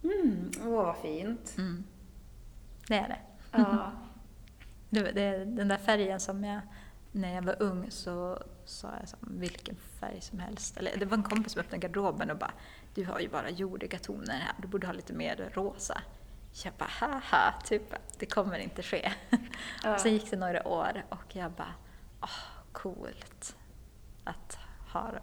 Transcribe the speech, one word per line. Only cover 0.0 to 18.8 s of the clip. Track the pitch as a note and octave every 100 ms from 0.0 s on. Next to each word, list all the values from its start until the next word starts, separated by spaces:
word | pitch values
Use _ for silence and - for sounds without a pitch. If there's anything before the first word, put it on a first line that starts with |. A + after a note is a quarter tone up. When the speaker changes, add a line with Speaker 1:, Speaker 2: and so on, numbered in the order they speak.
Speaker 1:
Mm, | D#4+ G4+ D#4+ F#3 F#3 -
åh, | A3+ A3+ F3+
vad | -
fint. | E3 D#3 G3 A#3 - -
Speaker 2:
Mm. | F#3 F3 G3+ - - - - - - - - - -
Det | G#3
är | -
det. | - - - -
Speaker 1:
Ja. | - G#3 G#3+ - -
Speaker 2:
<laughs> | - - - - - - - - -
Det, | G#3+ G3+
det | G3+
är | G3+ F#3+ F#3+
den | A#3+ G3+
där | G3
färgen | G3+ G#3+ F#3+ F#3+
som | - G3
jag, | G3+ G#3 - - - - -
när | G3+ F#3 F3+
jag |
var | F3+ -
ung | G#3 F#3 G#3+
så | - - F3 F3+ F3+ - - -
sa | - - -
jag | -
som, | -
vilken | - - F3+ - - -
färg | - - - F#3+
som | - F#3+
helst. | F3+ - - -
Eller | F#3 G3
det | G3
var | G#3+
en |
kompis | G3+ G#3+ G#3+
som | -
öppnade | E3+ F3 F3
garderoben | E3+ G3 D3 D#3+
och | D3+
bara, | - - - - -
"Du | - F#3
har | -
ju | -
bara | D3 A#2
jordiga | F3 F#3+ F#3+ F#3 F3+
toner | - G3+ -
här, | - - -
du | F#3
borde | G3 F#3
ha |
lite | F3+ -
mer | D#3 D#3+ - F#3
rosa." | - G3 - - - - - - - - -
Jag | F#3+ -
bara, | -
"Haha, | - D4 C4+ - D3+ - - -
typ, | G#3+ G#3+ - - -
det | G3+
kommer | - G3 F3
inte | F#2+ -